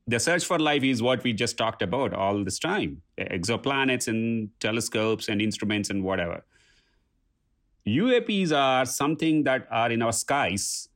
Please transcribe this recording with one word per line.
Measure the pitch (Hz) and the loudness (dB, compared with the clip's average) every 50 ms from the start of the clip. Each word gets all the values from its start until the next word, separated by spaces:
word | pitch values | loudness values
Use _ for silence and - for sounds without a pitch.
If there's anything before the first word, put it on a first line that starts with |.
| _ 117 | _ -2
the | 117 117 | 0 0
search | - 165 175 175 165 | 2 2 2 2 2
for | - 185 165 | 0 0 2
life | 156 151 147 143 | 2 2 2 2
is | 127 135 131 110 | 2 2 2 2
what | 113 127 127 113 | 2 2 2 2
we | - 123 | 0 -2
just | 113 95 120 113 - | 0 0 -2 -2 -2
talked | - 113 110 - - | -2 -2 -2 -2 -2
about | 107 92 101 131 135 107 | -4 -2 0 -2 -2 -2
all | - 98 98 98 104 104 | 0 0 0 0 2 0
this | 101 95 - - | 0 -2 -4 -4
time, | - 160 202 208 123 76 69 71 - _ _ | -2 -2 0 -2 -2 -4 -6 -10 -16 _ _
exoplanets | - 98 98 95 92 85 101 117 - - 135 139 139 135 131 127 113 - 127 | -8 -6 -4 -4 -4 -2 -2 -2 -2 -2 -2 0 0 2 0 0 0 -2 -2
and | 110 113 113 117 117 113 110 104 - _ | -2 -2 0 0 -2 -2 -4 -6 -6 _
telescopes | - 107 110 117 113 - - 113 107 110 110 107 - - | -2 -2 0 -2 -2 -2 0 0 2 2 0 0 -2 -2
and | 107 104 | -2 0
instruments | 110 107 101 - 107 104 104 104 98 - | 0 0 -2 -2 -2 -2 -2 -2 -2 -2
and | 98 98 | -4 -2
whatever. | 95 95 95 92 85 85 - - - _ _ _ _ _ _ _ _ _ _ _ _ _ _ _ _ _ _ _ _ _ _ _ _ _ _ _ _ | -2 -2 -2 -2 -2 -4 -6 -8 -12 _ _ _ _ _ _ _ _ _ _ _ _ _ _ _ _ _ _ _ _ _ _ _ _ _ _ _ _
U | 202 - 147 220 254 | 0 0 2 4 4
A | 247 240 | 4 2
Ps | 214 - 214 196 185 160 | 2 0 0 0 2 2
are | 151 143 139 131 131 127 131 | 4 4 4 4 4 2 2
something | 127 - - 143 147 160 151 160 160 156 156 139 | 0 0 0 0 0 0 0 2 2 2 2 4
that | 135 131 127 - - | 2 2 0 -2 -2
are | 117 113 117 120 | 0 0 2 2
in | 117 117 | 2 2
our | 113 113 | 0 0
skies | 120 - - - 139 143 123 87 95 98 - - - - - - _ | 0 0 0 0 0 0 2 0 -2 -2 -4 -4 -6 -8 -10 -14 _